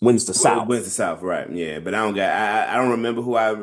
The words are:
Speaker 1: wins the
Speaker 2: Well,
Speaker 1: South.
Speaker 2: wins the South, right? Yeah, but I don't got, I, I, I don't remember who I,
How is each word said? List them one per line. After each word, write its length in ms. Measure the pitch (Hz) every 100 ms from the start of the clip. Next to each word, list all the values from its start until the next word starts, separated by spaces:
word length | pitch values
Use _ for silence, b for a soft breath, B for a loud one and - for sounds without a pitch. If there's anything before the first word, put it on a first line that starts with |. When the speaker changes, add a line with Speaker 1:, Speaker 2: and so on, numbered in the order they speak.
Speaker 1:
wins 220 | 117 113 -
the 80 |
Speaker 2:
Well, 260 | 92 - 87
Speaker 1:
South. 80 | 110
Speaker 2:
wins 160 | 120
the 80 | 95
South, 320 | - 92 82
right? 280 | 90 80 -
Yeah, 280 | 87 80 76
but 160 | 87 104
I 60 |
don't 100 | 107
got, 180 | 101 95
I, 340 | 87 107 110 -
I, 80 |
I 40 | 120
don't 140 | 127
remember 320 | 117 117 117
who 120 | 123 113
I, 140 | 110 107